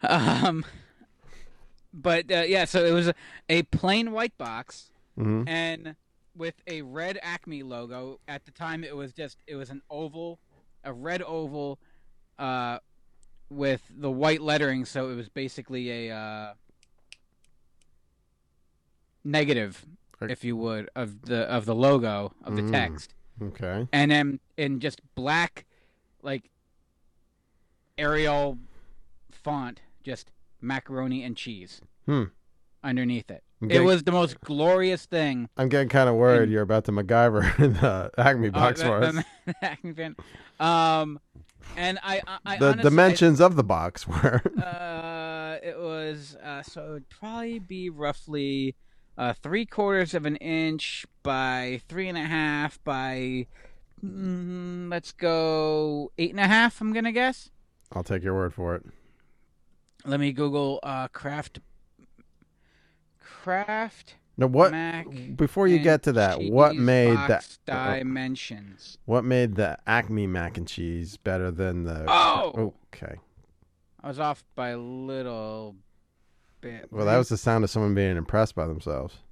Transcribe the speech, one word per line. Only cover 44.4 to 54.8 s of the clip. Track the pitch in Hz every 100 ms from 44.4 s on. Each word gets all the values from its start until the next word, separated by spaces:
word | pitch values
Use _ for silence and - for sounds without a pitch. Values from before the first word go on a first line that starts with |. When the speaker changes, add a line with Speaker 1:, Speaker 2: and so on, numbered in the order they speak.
| -
Speaker 2:
<laughs> | -
Speaker 1:
uh, | 180 175 175 165 165 165 160 160 156 160
it | 170 160
was, | 170 160 156 151 139 143
uh, | 147 143
so | 143 170 151
it |
would | 151 135
probably | - 214 226 233 233
be | 175 185 180
roughly, | 151 147 143 - 151 139 139 135 131 _ - _ -
uh, | 123
three | 117 147 190 226
quarters | - 202 196 175 175
of | 151
an | 151
inch | 165 160 160 156 - - - _
by | 139 131 131 127 123 127 -
three | 170 185
and | 170
a | 156
half | 160 151 147 147 -
by, | - 135 131 131 127 127 123 - - - - -
mm, | 196 190 190 180 175 180 175 175